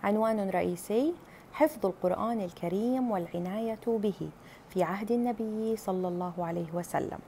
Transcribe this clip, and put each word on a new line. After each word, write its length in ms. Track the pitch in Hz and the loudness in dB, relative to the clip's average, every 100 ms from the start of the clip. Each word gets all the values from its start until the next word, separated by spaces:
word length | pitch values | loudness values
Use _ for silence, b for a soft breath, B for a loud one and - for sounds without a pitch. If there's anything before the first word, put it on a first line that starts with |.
عنوان 460 | 202 214 220 220 196 | 2 4 4 2 2
رئيسي: 640 | 185 175 175 - 214 294 349 B B B | 2 2 0 0 2 2 0 B B B
حفظ 340 | - 311 269 190 | 2 2 4 -2
القرآن 540 | 180 180 180 220 233 | 2 0 2 0 -2
الكريم 720 | 185 - 170 185 233 262 247 | -4 -4 -2 0 2 2 2
والعناية 680 | 202 170 175 175 202 226 220 - | 0 -2 -4 -4 -2 -4 -2 0
به 440 | 226 208 190 156 - B B B | 2 2 0 -6 -8 B B B
في 140 | 185 | 0
عهد 300 | 165 190 214 | 0 0 0
النبي 640 | 240 240 214 220 214 220 220 | 2 2 0 -2 -2 0 -2
صلى 320 | - 185 185 | 0 0 0
الله 260 | 175 180 175 | -2 -4 -2
عليه 360 | 170 170 165 | -2 -2 -2
وسلم. 440 | 170 175 151 131 - | -4 -2 -2 -2 -6